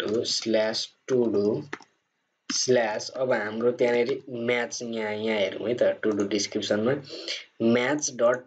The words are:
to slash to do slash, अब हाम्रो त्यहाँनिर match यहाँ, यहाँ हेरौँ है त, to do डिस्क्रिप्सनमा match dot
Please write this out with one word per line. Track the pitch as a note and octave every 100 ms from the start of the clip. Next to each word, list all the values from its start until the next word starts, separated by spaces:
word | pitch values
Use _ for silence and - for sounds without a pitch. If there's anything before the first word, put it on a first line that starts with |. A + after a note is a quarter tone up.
to | - A2
slash | - - A2+ A2 A2 A#2 - _ -
to | B2+ A#2 G2+
do | G#2 B2+ D3 - - _ _ _ _ _ -
slash, | - - B2 A2 A2+ - B2
अब | C3
हाम्रो | A#2 G#2 A2 A#2+ A#2+
त्यहाँनिर | B2 A#2+ A#2+ C#3 -
match | A#2+ A#2 B2 A#2 -
यहाँ, | A#2+ A2+ G#2+
यहाँ | G#2+ A2 G#2+
हेरौँ | F#2+ F2 G2
है |
त, | B2 G2+ -
to | A2 G2+
do | G2+
डिस्क्रिप्सनमा | G#2 - G#2+ G#2 G#2+ A2+ D3 - - - - - - A2+
match | A#2+ B2 D3+ D3 B2
dot | A#2 B2